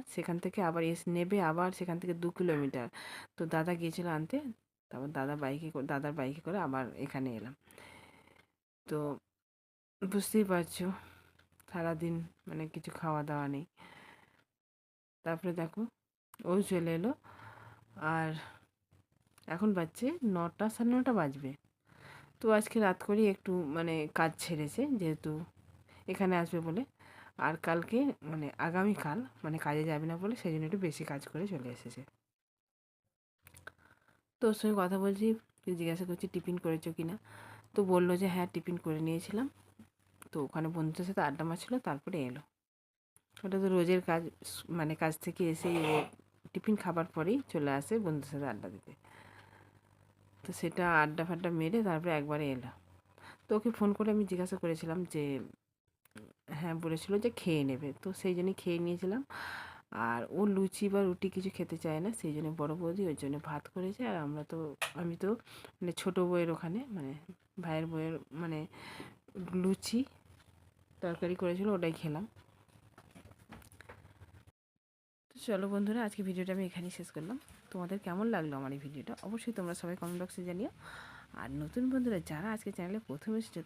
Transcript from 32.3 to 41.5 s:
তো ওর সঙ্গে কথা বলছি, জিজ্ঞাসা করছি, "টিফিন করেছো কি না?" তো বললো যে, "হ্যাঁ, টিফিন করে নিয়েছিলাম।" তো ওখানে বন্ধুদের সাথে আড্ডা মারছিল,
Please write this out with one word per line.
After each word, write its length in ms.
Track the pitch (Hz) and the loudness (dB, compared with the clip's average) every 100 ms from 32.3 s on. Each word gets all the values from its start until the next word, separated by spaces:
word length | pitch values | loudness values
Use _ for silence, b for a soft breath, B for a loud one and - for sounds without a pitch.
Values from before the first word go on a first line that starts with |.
| _ _ _ _ _ _ _ _ _ _ _ - - - - b b b b _ _ | _ _ _ _ _ _ _ _ _ _ _ -20 -20 -20 -20 b b b b _ _
তো 20 | 226 | 2
ওর 60 | |
সঙ্গে 220 | 208 214 202 | 4 2 4
কথা 200 | 180 190 | 2 2
বলছি, 280 | 196 196 220 220 - _ 185 | 2 4 2 2 -4 _ -4
জিজ্ঞাসা 380 | 170 165 170 180 | -2 0 0 -2
করছি, 200 | 175 185 | -4 -4
"টিফিন 300 | 180 175 175 | -4 -2 -2
করেছো 320 | 165 160 165 | 0 0 -2
কি 100 | 160 | -4
না?" 120 | 165 214 B B B B B | -4 -6 B B B B B
তো 60 | - | 0
বললো 300 | 185 180 180 180 | 6 6 6 6
যে, 100 | 190 | 4
"হ্যাঁ, 200 | 180 175 | 2 0
টিফিন 300 | 170 175 175 | -2 -4 -4
করে 220 | 165 156 | -2 0
নিয়েছিলাম।" 480 | 160 165 - 208 277 - - - - _ _ _ - | 0 0 -2 -2 -4 -6 -20 -20 -20 _ _ _ -8
তো 60 | 160 | -4
ওখানে 240 | 135 160 160 | -2 0 0
বন্ধুদের 380 | 170 156 156 180 | 0 0 0 0
সাথে 160 | 196 | 2
আড্ডা 220 | 147 143 | 2 2
মারছিল, 300 | 165 | -2